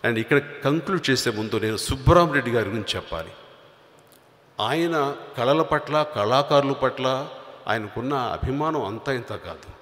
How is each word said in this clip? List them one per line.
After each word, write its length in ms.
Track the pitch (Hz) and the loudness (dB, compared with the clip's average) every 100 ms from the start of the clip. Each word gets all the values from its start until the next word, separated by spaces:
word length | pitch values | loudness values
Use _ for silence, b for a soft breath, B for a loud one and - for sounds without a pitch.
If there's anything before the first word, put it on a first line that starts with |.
| 120 | 2
And 120 | 113 | 0
ఇక్కడ 200 | 117 143 | 2 2
కంక్లూడ్ 720 | 139 - 139 156 180 185 - | 2 -4 0 0 0 -2 0
చేసే 200 | 127 - | 0 0
ముందు 280 | 107 110 110 | -2 -2 -2
నేను 180 | 107 110 | -2 -4
సుబ్బరామరెడ్డి 720 | - 135 127 170 170 143 120 | -4 0 6 6 6 2 2
గారి 180 | 117 101 | 0 0
గురించి 280 | 113 101 - | -4 -4 -6
చెప్పాలి. 360 | - 85 76 - - - - - - - _ - _ _ _ - | -6 -10 -10 -16 -20 -20 -20 -20 -20 -20 _ -20 _ _ _ -6
ఆయన 560 | 107 151 170 160 139 139 - - | -2 0 2 2 0 -4 -10 -2
కళల 260 | 120 156 | 2 4
పట్ల, 440 | 160 151 135 151 151 113 | 4 0 0 0 0 0
కళాకారుల 560 | 104 131 143 147 139 | 4 4 6 4 4
పట్ల 560 | 135 131 127 127 131 151 - - - - | 2 0 2 0 0 -4 -12 -18 -12 -2
ఆయనకున్న 460 | 113 104 113 127 | -2 -2 -6 -4
అభిమానం 680 | 139 120 80 131 135 156 156 | -2 -2 -4 -4 -2 -2 -2
అంతా 280 | 101 110 - | -4 -6 -4
ఇంత 240 | 123 113 104 | -4 -6 -10
కాదు. 360 | 90 - - - | -10 -14 -16 -20